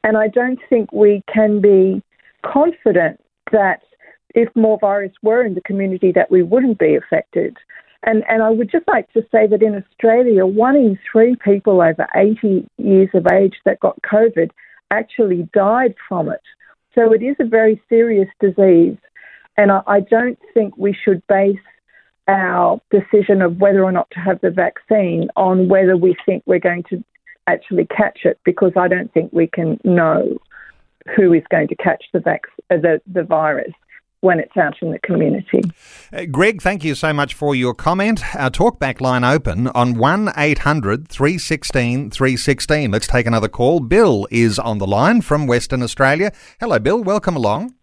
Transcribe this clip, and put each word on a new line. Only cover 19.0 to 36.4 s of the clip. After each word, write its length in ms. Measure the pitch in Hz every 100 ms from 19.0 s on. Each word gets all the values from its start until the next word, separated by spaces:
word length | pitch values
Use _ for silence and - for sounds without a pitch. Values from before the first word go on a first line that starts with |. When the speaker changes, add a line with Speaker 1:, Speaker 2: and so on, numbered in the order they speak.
| _ _ - - _ -
Speaker 1:
and 140 | 202
I, 100 | 190 -
I 120 | 202
don't 380 | 196 226 247 - -
think 240 | 233 202 -
we 180 | 196 190
should 220 | - 185 -
base 300 | 196 196 196 _ _ _ _ _ _ -
our 520 | 196 185 180 175 170 _
decision 500 | 202 196 208 196 196
of 160 | 180 175
whether 260 | 202 196
or 80 | 190
not 180 | 185 -
to 80 | 180
have 200 | 185 185
the 100 | 185
vaccine 760 | 180 170 - _ 220 180 165 165
on 320 | - 190 185 180
whether 300 | 190 185 185
we 180 | 185 180
think 180 | - 185
we're 140 | - 185
going 240 | 180 175 170
to 140 | 185 - _ _ _ -
actually 380 | 170 - 180
catch 340 | 170 - 208 -
it, 160 | 175 -
because 300 | 180 175 185
I 120 | 180 180
don't 240 | 180 -
think 180 | 165 170
we 140 | 170 165
can 320 | - 160 156
know 540 | - 175 165 160 - - _ - - _ _ _ -
who 180 | - 185
is 100 | 165 -
going 200 | 170 151
to 60 |
catch 280 | 165 180 - -
the 60 | 180
vac-, 280 | 165 - - - _
uh, 80 | 175
the, 240 | 170 156 -
the 120 | 180
virus 500 | 170 160 156 139 - - _ - _ _
when 200 | 185 165
it's 180 | - -
out 180 | 151 -
in 100 | 165
the 80 | 160
community. 600 | - 170 156 196 - - 175 - - - -
Speaker 2:
Uh, 140 | -
Greg, 360 | 170 135